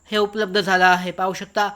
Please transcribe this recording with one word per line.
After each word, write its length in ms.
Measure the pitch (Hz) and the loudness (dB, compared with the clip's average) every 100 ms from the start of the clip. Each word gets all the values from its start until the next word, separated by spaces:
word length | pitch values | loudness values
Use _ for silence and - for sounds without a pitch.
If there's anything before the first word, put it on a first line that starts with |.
| _ | _
हे 60 | 214 | -2
उपलब्ध 440 | 208 214 208 202 | -2 -2 -2 -2
झालं 240 | 185 185 | 0 4
आहे. 260 | 185 180 180 | 4 4 0
पाहू 220 | 175 190 | -4 -4
शकता 380 | 180 196 214 202 | -4 -6 -2 -2